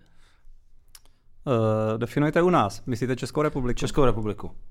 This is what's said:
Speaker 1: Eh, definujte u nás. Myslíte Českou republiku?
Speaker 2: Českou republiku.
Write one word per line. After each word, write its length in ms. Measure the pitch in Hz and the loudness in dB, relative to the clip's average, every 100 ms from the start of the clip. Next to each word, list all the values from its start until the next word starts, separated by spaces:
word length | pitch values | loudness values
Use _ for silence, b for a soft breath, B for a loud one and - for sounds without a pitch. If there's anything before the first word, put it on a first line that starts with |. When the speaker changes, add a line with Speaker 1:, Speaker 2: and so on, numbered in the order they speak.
| - - - _ - - - - - - - _ - - 143 | -20 -20 -20 _ -20 -20 -20 -20 -20 -20 -20 _ -20 -12 -2
Speaker 1:
Eh, 500 | 117 110 107 110 110 | 2 2 2 0 -2
definujte 440 | 117 143 151 170 | -2 0 2 4
u 80 | 180 | 4
nás. 340 | 160 101 - | 4 2 -2
Myslíte 300 | 131 113 123 | -6 -4 -4
Českou 260 | 127 127 147 | -4 -4 -2
republiku? 380 | 151 143 123 110 | -2 0 -2 -2
Speaker 2:
Českou 260 | - - | 0 4
republiku. 460 | 127 110 107 95 87 - - | 4 4 -4 -6 -10 -12 -14